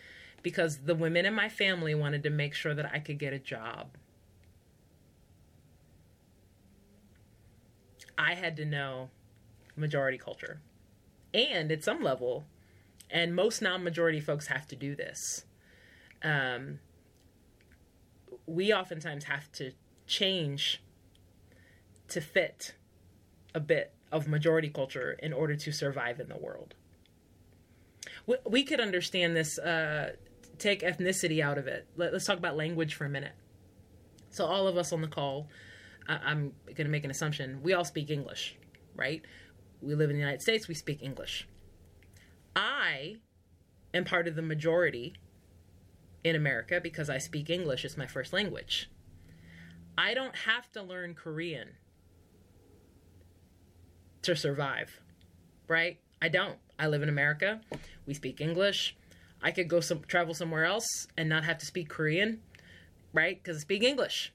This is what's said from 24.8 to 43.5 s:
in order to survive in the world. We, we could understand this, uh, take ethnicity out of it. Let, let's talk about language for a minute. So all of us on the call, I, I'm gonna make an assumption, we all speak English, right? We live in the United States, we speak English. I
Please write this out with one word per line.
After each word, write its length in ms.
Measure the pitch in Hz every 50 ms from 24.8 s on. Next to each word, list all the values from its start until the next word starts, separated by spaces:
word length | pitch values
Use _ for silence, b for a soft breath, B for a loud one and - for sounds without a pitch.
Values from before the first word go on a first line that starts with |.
| 135 - - 135 139 143 - -
in 140 | 143 156
order 240 | 139 127 160 147 147
to 160 | 147 - 156
survive 480 | 147 - 147 139 131 135 120 120 123 -
in 80 | 123 -
the 80 | -
world. 380 | - - - - - - - - - - - - - - - - - _ - - - - - - - - - B B B B B B B B B B B
We, 120 | B 247 262 -
we 160 | 214 208 269
could 180 | 277 277 311 254
understand 540 | 226 202 180 180 175 - - 185 175 170 165
this, 240 | 160 160 156 - -
uh, 540 | 143 175 165 160 160 151 151 151 143 - - - - - - - - - - -
take 240 | - 208 202 196
ethnicity 600 | 156 180 165 156 180 180 185 185 - 165 156 156
out 160 | 147 143 143 143
of 80 | 131
it. 220 | 131 127 123 - - -
Let, 160 | 160 175 147
let's 120 | 147 190 -
talk 140 | - 202 175
about 180 | 180 170 143
language 380 | 156 156 160 170 165 160 151 151
for 100 | - 151
a 40 | 139
minute. 260 | 143 139 143 143 - - - - - - - - - - - - - - - - - - - -
So 160 | - - 180
all 220 | 156 185 196 190 190
of 80 | 175
us 160 | 175 165 151
on 80 | 175 160
the 80 | 160 156
call, 400 | - 160 143 139 135 143 151 - B B B B B B B B B B B -
I, 120 | 156 - -
I'm 280 | 139 151 151 143 139 - - - - -
gonna 120 | - 151 147
make 160 | 151 147 147
an 60 | 135
assumption, 500 | 131 - 165 151 151 - 135 131 131 135 139
we 80 | 175
all 120 | 190 175 175
speak 260 | 165 - 160 143 147
English, 460 | 156 143 135 - - - - - - - - - - - - - -
right? 280 | - 127 135 160 160 - B B B B B B B - - - -
We 140 | 120 139 147
live 120 | 147 156 147
in 80 | 143
the 60 | 147
United 180 | 147 143 139 127
States, 280 | - 226 226 220 220 -
we 60 | 165
speak 280 | 151 - - 147 -
English. 460 | 123 135 131 - - - - - - - - - - - - - - - - - - - B B B B B B - - -
I 600 | 185 208 233 269 285 196 170 151 131 143 175 220 226 - _ _ _ _ _